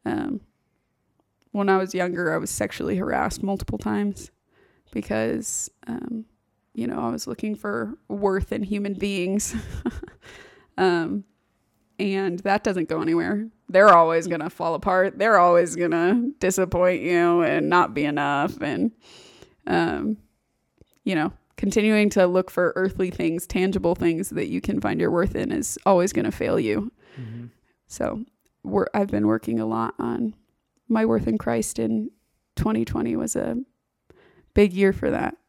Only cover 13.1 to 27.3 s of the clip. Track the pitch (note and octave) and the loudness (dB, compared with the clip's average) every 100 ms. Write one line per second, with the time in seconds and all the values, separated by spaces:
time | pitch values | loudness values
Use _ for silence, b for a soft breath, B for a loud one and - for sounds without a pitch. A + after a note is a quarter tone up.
13.1 | E3+ E3+ G#3 A3+ _ - F#3 G#3 E3+ E3 | 0 0 -2 -4 _ 2 8 10 10 8
14.1 | E3 F3 E3+ D#3 - E3 D#3+ G3 F#3 F#3+ | 2 0 -4 -6 -4 -4 -2 0 2 2
15.1 | - G#3+ G#3 F3 F3 F3 E3 F3 E3 F3 | 2 4 8 8 6 4 0 0 2 2
16.1 | A#3 B3 C#4+ F#3+ F#3 F3+ F3 F3+ F3+ D#3 | 2 0 0 0 2 0 4 2 2 0
17.1 | F3 F3 F3 D#3+ D3+ D3+ F3+ - C3 D3 | 2 4 4 2 0 2 2 2 0 -2
18.1 | D3 C#3+ C#3+ D3 - G3 C4+ A3+ _ B | 0 0 0 -2 -4 -6 -2 -2 _ B
19.1 | B B B B B - E3+ E3+ D2 A3 | B B B B B -2 0 0 -2 -4
20.1 | G#3+ _ _ _ _ _ _ _ _ - | -6 _ _ _ _ _ _ _ _ -2
21.1 | E3+ D#3+ - _ - G3 G#3+ G#3 G#3+ G#3 | 0 -2 -6 _ -4 0 2 4 4 4
22.1 | G3+ F#3 F3+ F#3 - F3 - F#3+ - F#3 | 4 4 4 0 0 0 0 -2 -2 -4
23.1 | - E3 E3 - F#3+ F#3 F#3+ E3+ F3 E3+ | -2 -2 -2 -4 0 0 0 0 0 0
24.1 | E3 - - - F3 - G#3 G3+ - F3 | 0 -4 -6 -4 -4 -2 -2 -2 0 0
25.1 | E3+ F#3+ - - - - - F#3+ F#3 F#3+ | 2 0 -2 -4 -4 -6 -2 2 4 4
26.1 | - G#2 - - F#2 A2+ G#2+ G#3+ _ B | -2 -4 -4 -2 0 0 -2 -4 _ B
27.1 | B A#2 | B -14